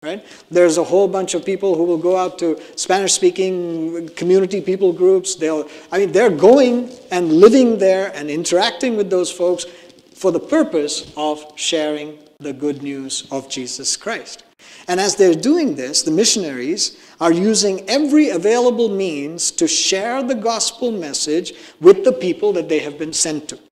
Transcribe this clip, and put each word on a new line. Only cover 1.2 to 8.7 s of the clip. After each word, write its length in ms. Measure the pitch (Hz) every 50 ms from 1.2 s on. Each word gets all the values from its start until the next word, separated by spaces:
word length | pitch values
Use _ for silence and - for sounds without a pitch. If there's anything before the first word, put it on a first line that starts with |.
| 190 - -
of 100 | 175 160
people 300 | - 196 185 196 196 180
who 80 | 160 170
will 160 | 175 175 160
go 180 | 160 180 185
out 220 | 185 185 180 180 -
to 220 | 170 165 156 - - - -
Spanish-speaking 1300 | - - - 185 190 196 185 - - - 180 180 - 190 190 185 180 175 170 165 165 160 160 165 170 170 160
community 500 | - - 170 175 185 190 196 180 190 202
people 320 | - - 185 190 202 185 170
groups. 420 | 160 185 185 190 190 180 - -
They'll, 340 | - 160 156 160 151 147 - - - - -
I 80 | - 185
mean, 140 | 202 185 156
they're 180 | 185 226 233
going 640 | 180 143 156 196 247 285 269 247 240 240 - - - - - -
and 220 | - 180 175 165 156
living 460 | 160 190 226 226 269 254 240 226 202
there 340 | 196 190 185 190 190 196 165
and 160 | 147 147 151
interacting 680 | 147 156 170 - 170 175 202 233